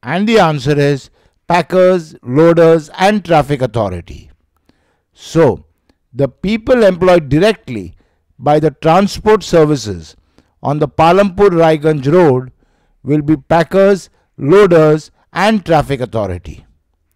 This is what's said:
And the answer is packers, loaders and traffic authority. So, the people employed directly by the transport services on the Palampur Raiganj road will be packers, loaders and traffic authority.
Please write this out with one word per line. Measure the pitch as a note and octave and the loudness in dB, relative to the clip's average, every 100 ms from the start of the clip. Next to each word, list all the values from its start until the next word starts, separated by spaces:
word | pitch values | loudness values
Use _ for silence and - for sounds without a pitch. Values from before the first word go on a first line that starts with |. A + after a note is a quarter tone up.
And | A#2+ E3 G#3 | -6 -6 0
the | A3+ | 2
answer | E3+ D3+ B2 D3 | 2 0 -2 0
is | C#3+ C#3 - _ _ _ _ | 0 -2 -8 _ _ _ _
packers, | E3+ D#3+ F#3 F3+ F#3 D#3 - | -4 -2 0 2 0 -4 -20
loaders | A#2+ C3 E3 E3+ E3 E3 D3+ - | -6 2 2 4 4 2 -2 -4
and | F#3+ G#3+ E3+ | -2 -2 0
traffic | D#3+ C#3 C#3+ | -2 0 -4
authority. | B2+ A#2+ G2+ F2+ E2+ - - _ _ _ _ _ _ _ _ | -4 -4 -6 -8 -14 -20 -20 _ _ _ _ _ _ _ _
So, | _ - D#3+ D3+ F#2 _ _ _ _ _ | _ -6 0 0 0 _ _ _ _ _
the | B2 C3+ | -6 -6
people | _ F#3 A3 A3 B3+ | _ -6 -6 -2 2
employed | G3+ F3+ F#3 F3+ D3 | 2 2 0 0 0
directly | D3 G3+ G#3+ - A#2 F2+ - _ _ _ _ | -2 0 -2 -10 -14 -14 -20 _ _ _ _
by | C3 D3+ | -2 0
the | D#3 | 0
transport | C#3 D#3+ F3 G3+ - G#3+ G#3+ | -2 0 0 0 -4 -2 -2
services | - E3+ D3+ D3 G#2+ F2+ D#2+ _ _ _ _ _ | 0 0 2 -2 -6 -12 -16 _ _ _ _ _
on | B2 D3 | -8 -6
the | D3 | -6
Palampur | - D#3+ F#3 G3+ F3+ G3+ | 0 0 2 0 2 0
Raiganj | E3+ E3 D#3+ D#3 D3+ C3 | 2 2 2 -2 -2 0
road | F3 E3 B2+ C3 _ _ _ _ _ | 2 2 2 -4 _ _ _ _ _
will | B2+ D3+ | -4 -4
be | D3 D#3 | -2 -4
packers, | _ E3 E3 F#3+ G3 G3 - _ _ - | _ -2 0 0 2 0 -6 _ _ -8
loaders | C3+ F#3+ G3+ E3+ D#3 D#3 - _ _ | 0 4 4 4 4 0 -4 _ _
and | D#3+ G3 A3 E3 | -4 -2 -2 0
traffic | D#3+ B2 C3+ | -2 -2 -6
authority. | A#2+ A2+ G2 F2+ - - _ _ _ _ _ | -6 -6 -6 -8 -12 -20 _ _ _ _ _